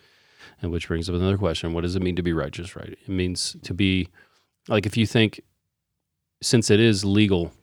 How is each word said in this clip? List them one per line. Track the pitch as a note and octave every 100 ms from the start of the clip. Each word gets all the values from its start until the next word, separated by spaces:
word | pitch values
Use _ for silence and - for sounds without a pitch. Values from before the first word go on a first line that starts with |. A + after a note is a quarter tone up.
| _ _ _ _ - -
And | F2
which | E2+ -
brings | E2 E2
up | F2
another | F#2+ G2
question. | F#2 D#2+ E2+
What | E2+
does | F2 F#2
it |
mean | F2+ F2
to |
be | F2
righteous, | D#2+ C#2 - F2 -
right? | - -
It | -
means | F#2 F2+ F2+ - E3+
to | - F2+
be | G2 F#2+ F2 _ _ _ _ _ -
like, | A2 G2+
if | A#2
you | G#2+
think, | A#2+ A2 - - _ _ _ _ _ _ _ _ _
since | - B2+ -
it | G#2
is | A#2 G2+ G2
legal | G2+ G#2+ F#2 E2+ -